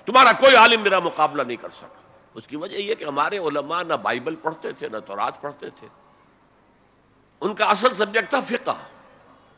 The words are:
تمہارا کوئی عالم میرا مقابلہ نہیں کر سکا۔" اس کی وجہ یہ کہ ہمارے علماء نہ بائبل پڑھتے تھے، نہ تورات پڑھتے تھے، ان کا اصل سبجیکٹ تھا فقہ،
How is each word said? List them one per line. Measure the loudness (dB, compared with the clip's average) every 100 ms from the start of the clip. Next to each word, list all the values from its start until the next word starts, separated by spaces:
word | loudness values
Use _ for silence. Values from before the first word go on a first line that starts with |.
| 2
تمہارا | 6 6
کوئی | 8 8 8
عالم | 8 6
میرا | 2 0
مقابلہ | -2 0 -2 0
نہیں | -6 -6
کر | -12
سکا۔" | -18 -20 -20 _ _ _
اس | -20 -16
کی | -14
وجہ | -10 -8
یہ | -6
کہ | -6
ہمارے | -6 -4 -2 -2
علماء | -4 -4 -4 -6
نہ | -4
بائبل | -4 -2 -4 -6
پڑھتے | -6 -8 -8 -12
تھے، | -12 -10
نہ | -10
تورات | -10 -6 -6 -6
پڑھتے | -14 -14 -18
تھے، | -18 -20 _ _ _ _ _ _ _ _ _ _ _ _ _ _ _
ان | -8
کا | -2
اصل | 0 2 0
سبجیکٹ | 0 -2 -2 -2
تھا | -4
فقہ، | -2 -6 -6 -8 -10 -20 -20 -20 _ -20 _